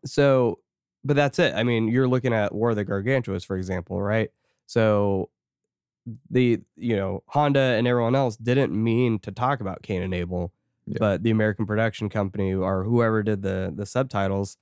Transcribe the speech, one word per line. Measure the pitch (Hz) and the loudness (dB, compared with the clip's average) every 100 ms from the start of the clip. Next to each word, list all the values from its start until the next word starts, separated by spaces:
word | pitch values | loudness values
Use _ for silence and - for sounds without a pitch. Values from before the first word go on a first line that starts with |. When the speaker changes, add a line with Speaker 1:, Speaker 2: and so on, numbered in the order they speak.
Speaker 1:
So, | 143 - 143 135 120 - _ _ _ _ | -4 2 4 4 2 -2 _ _ _ _
but | 131 143 | 0 2
that's | 143 - | 2 2
it. | 160 | 0
I | 101 | 2
mean, | 120 117 113 | 2 2 2
you're | 120 131 | 2 2
looking | 127 127 | 2 2
at | 113 104 | 0 0
War | 101 117 | 0 0
of | 107 | 0
the | |
Gargantuas, | 98 98 104 135 117 95 | -2 -4 0 -2 -2 -6
for | - 95 | -4 -6
example, | 92 92 92 92 | -4 -6 -4 -6
right? | 98 110 107 _ _ _ _ | -2 0 -2 _ _ _ _
So | 117 110 104 101 98 - _ _ _ _ _ _ _ - 113 _ | 0 2 2 2 -2 -4 _ _ _ _ _ _ _ -16 -16 _
the, | 123 123 113 - - | 2 2 2 -4 -8
you | 120 107 | -2 -2
know, | 95 95 _ | -2 -6 _
Honda | 143 147 139 | 0 2 2
and | 131 113 123 | 2 2 2
everyone | 123 117 | 2 2
else | 131 131 104 | 2 0 -2
didn't | 117 131 131 | 0 2 2
mean | 92 113 113 123 110 | 0 0 2 2 0
to | - | -6
talk | 98 123 139 | -4 -2 -2
about | 98 90 | -6 -10
Cain | - 95 | -6 -4
and | 92 | -2
Abel, | 90 87 90 87 _ _ _ - | -4 -4 -6 -6 _ _ _ -10
Speaker 2:
Yeah. | - | -2
Speaker 1:
but | 110 90 | 0 2
the | 113 | 2
American | 110 107 101 104 | 2 2 0 -2
production | 107 113 - 107 | 0 -2 -2 -4
company | 107 98 104 98 | -2 -4 -2 -2
or | 95 92 95 | -2 -2 -2
whoever | 101 120 113 110 | 0 2 2 0
did | 107 104 | 0 -2
the, | 98 95 92 | -2 -4 -4
the | 80 101 | -6 -4
subtitles | 123 131 104 98 98 98 - | -4 -2 -2 -2 -2 -4 -10